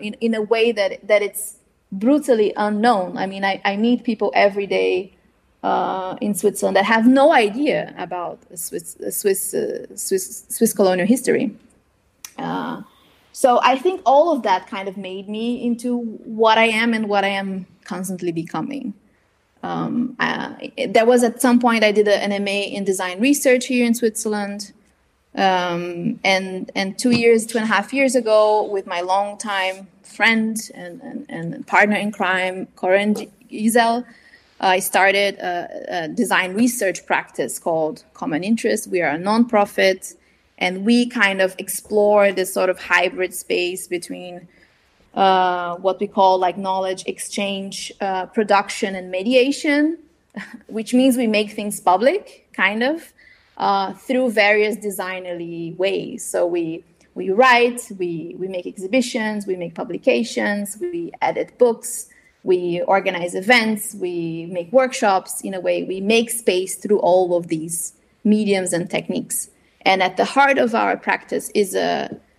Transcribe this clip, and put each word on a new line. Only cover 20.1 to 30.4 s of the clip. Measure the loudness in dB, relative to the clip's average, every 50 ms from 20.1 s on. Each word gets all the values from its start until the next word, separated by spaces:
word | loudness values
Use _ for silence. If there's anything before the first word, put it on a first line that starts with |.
| -4 -2
uh, | -2 -2 -2 -4 -6 -10 -10 -12 -16 -12 -8 -6 -2
there | 2 2 4 6
was | 6 6 6 4
at | 2 0 2
some | 2 4 4 4
point | 4 4 2 4 2
I | 4
did | 4 4 4
a, | 4 4 2 0
an | -2
M | -2 -2 -2
A | -4 -4 -4 -4
in | -6 -6 -4 -2
design | -2 -2 -2 -2 -6 -4 0
research | 2 2 2 4 4 4 4 4 2
here | 0 0 2 2
in | 2 2
Switzerland. | 0 0 -2 -2 -2 -6 -4 -4 -4 -6 -6 -8 -12 -14 -16 -18 _ _ _ _ _ _ _ _ _ _ _ -2
Um, | 0 2 2 2 2 0 -2 -2 -4 -4 -6 -6 -4 -4 -4 -4 -2 0
and, | 2 2 2 0 -4 -8 -8 -10 -8 -6
and | -4 -4 -4 -4
two | -2 0 2
years, | 2 4 6 6 6 4 2
two | 0 -4
and | -2 0
a |
half | 0 0 0 0 0 0
years | 0 2 2 2
ago, | 0 2 4 4 4 6 4 4 2 0
with | -2 -4 -6 -6
my | -4 -6 -4
longtime | -2 0 0 0 0 -2 -6 -10 -6 -4 -2 -2 -2 -2 -4 -8 -12 -20 _ _
friend | _ -12 -4 0 2 2 4 2